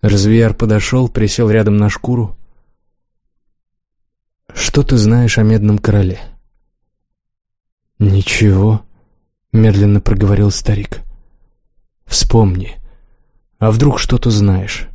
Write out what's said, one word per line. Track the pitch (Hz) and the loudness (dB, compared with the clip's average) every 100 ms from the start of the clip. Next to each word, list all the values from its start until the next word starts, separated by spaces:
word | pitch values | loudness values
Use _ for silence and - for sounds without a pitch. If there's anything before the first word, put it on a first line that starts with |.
Развияр | 107 101 101 113 113 | 2 2 2 2 2
подошёл, | - 113 107 - 127 127 | 0 0 0 0 -2 -2
присел | - 104 - 113 | -2 -2 0 0
рядом | 110 107 104 | 2 2 2
на | 104 | 0
шкуру. | - - 123 104 - - - _ _ _ _ _ _ _ _ _ _ _ _ _ _ _ _ _ _ _ | -2 -4 -4 -4 -8 -16 -20 _ _ _ _ _ _ _ _ _ _ _ _ _ _ _ _ _ _ _
"Что | - - - | -10 -4 -2
ты | 139 127 | 0 0
знаешь | 104 117 120 - | 2 2 0 0
о | |
Медном | 107 110 104 104 | 0 2 0 0
Короле?" | - 104 95 92 - - _ _ _ _ _ _ _ _ _ _ _ _ _ _ _ _ | 0 0 0 -4 -14 -20 _ _ _ _ _ _ _ _ _ _ _ _ _ _ _ _
"Ничего", | 104 98 95 - 107 95 104 110 - - _ _ _ _ _ | 0 0 -2 0 2 2 2 0 -4 -20 _ _ _ _ _
медленно | 110 110 101 104 101 | 2 4 4 2 2
проговорил | - 95 101 101 104 | 2 0 0 2 0
старик. | 101 - 101 101 - - - _ _ _ _ _ _ _ _ - | 0 -2 -4 -4 -12 -14 -18 _ _ _ _ _ _ _ _ -8
"Вспомни. | - - 117 104 90 92 - - - _ _ _ _ _ _ | -4 0 2 2 0 -6 -12 -20 -20 _ _ _ _ _ _
А | 113 | 0
вдруг | 110 143 127 | 2 2 0
что-то | - 123 127 | -2 0 0
знаешь? | 104 101 95 98 - - | 0 2 0 -4 -10 -12